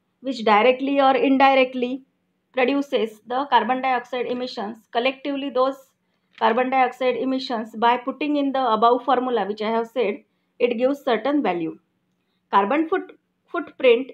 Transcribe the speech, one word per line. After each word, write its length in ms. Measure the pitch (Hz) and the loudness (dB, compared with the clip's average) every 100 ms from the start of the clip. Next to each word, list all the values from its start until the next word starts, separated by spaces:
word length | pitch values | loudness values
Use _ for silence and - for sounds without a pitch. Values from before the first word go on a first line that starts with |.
| _ _ | _ _
which 240 | 262 233 220 | -10 -2 2
directly 560 | 208 240 254 269 277 | 4 4 2 0 2
or 140 | 269 262 | 4 4
indirectly 880 | 277 262 269 262 262 254 247 262 - _ _ _ _ | 2 4 4 4 2 -2 -6 -6 -12 _ _ _ _
produces 680 | 254 254 277 277 240 214 - - | -2 0 0 -2 -2 -4 -6 -8
the 180 | 247 285 | -6 0
carbon 320 | 240 220 262 | 0 2 -2
dioxide 460 | 262 247 247 254 233 | -2 -4 -4 -8 -6
emissions. 500 | 247 254 247 214 226 _ | -6 -8 -8 -10 -12 _
Collectively, 580 | 233 254 269 294 277 277 | -4 -2 -4 -6 -6 -4
those 260 | 247 262 269 _ _ _ _ _ - | -2 -2 -2 _ _ _ _ _ -2
carbon 300 | 226 226 254 | 0 2 0
dioxide 480 | 269 254 254 254 - | 2 0 0 -2 -2
emissions, 580 | 262 262 262 226 226 220 | -2 -4 -4 -8 -8 0
by 220 | 233 240 | 0 2
putting 400 | 269 262 302 294 | -2 -6 -2 -2
in 140 | 277 | 0
the 120 | 269 254 | 0 0
above 320 | 214 233 254 | 2 4 2
formula 420 | 254 254 254 233 190 | 2 0 0 -2 -2
which 160 | 214 | -4
I 100 | 214 | -2
have 160 | 226 226 | -2 -4
said, 360 | 262 233 - - _ _ _ | -2 -2 -4 -12 _ _ _
it 180 | 226 226 | -2 0
gives 260 | 254 285 | 0 0
certain 400 | 269 220 262 294 | -2 -2 0 0
value. 360 | 220 175 160 - _ _ _ _ _ _ _ | -2 -2 -6 -10 _ _ _ _ _ _ _
Carbon 360 | 202 202 294 320 | 0 2 0 0
foot-, 320 | 381 - - _ _ _ | -4 -6 -16 _ _ _
footprint 580 | 339 - - 262 233 269 | -10 -10 0 4 4 2